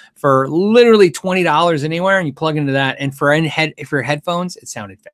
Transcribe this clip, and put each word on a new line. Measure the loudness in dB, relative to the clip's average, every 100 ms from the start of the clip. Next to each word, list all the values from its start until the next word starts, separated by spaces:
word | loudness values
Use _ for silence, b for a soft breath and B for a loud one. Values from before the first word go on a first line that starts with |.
| b _
for | 0 2 0
literally | -2 2 4 6 6 4
twenty | 2 -4 -2
dollars | 0 2 2 0
anywhere, | -2 -4 0 0
and | -2
you |
plug | -4 -4 -2
into | -2
that. | 0 -2 -4
And | -8
for | -2 0
any | 2 0
head-, | -2 -4 -6 -6
for | -4
your |
headphones, | -2 -4 -4 -6 -6 -12
it | -16
sounded | -14 -14 -18 -20